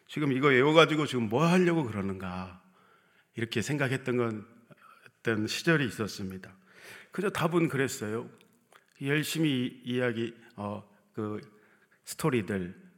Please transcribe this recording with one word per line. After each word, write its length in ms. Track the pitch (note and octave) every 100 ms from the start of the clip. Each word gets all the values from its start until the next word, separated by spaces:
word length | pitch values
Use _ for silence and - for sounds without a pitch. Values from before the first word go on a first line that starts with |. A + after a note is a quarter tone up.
| _
지금 240 | - D3
이거 160 | C3 C#3+
외워가지고 580 | B2+ C#3 D#3+ D3+ D3+ C#3+
지금 240 | B2+ A2
뭐 160 | A#2+ E3
하려고 380 | F#3 F3 E3
그러는가? 800 | B2 G#2 G2 F#2+ F#2+ F#2 F#2 F#2 _ _ _ _ _ _ _ -
이렇게 260 | A2+ A2+
생각했던 560 | G2+ D3 C3+ C3 C3+ B2
건, 300 | A#2 G#2+ G2+ - _ - - - - _
어떤 260 | - G#2+ G#2+
시절이 400 | - - D#3+ B2+
있었습니다. 720 | F2+ G2+ - F#2+ F#2 - - _ - - - -
그저 200 | - F3+
답은 360 | - D#3+ E3+ E3
그랬어요. 600 | C3 C3 - G#2+ A2 B2 - _ _ _ - _ _
열심히 480 | C#3 D3+ C#3+ D#3 D#3 C3 B2
이-, 160 | - -
이야기, 500 | B2 B2 A2+ A#2 - - -
어, 320 | G2+ G#2 - _ _
그 280 | - G#2+ G#2+ - - _ _ _ _ -
스토리들, 680 | - D#3+ B2+ F#2 G2 F2+ - -